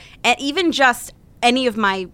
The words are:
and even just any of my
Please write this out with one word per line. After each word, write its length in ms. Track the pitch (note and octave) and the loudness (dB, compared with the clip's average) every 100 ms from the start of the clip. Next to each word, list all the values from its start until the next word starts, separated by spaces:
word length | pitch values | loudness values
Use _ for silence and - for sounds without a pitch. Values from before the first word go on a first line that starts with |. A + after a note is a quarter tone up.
| - - | -10 -2
and 160 | A3 - | 0 0
even 320 | C#4 D#4+ E4+ | -2 -2 0
just 420 | A#3 C4 A#3 - - - - | 2 2 0 -8 -20 -20 -2
any 260 | A#3+ B3+ B3 | 0 2 0
of 100 | G#3+ | 0
my 300 | G3+ F#3+ F3+ | -2 -2 -8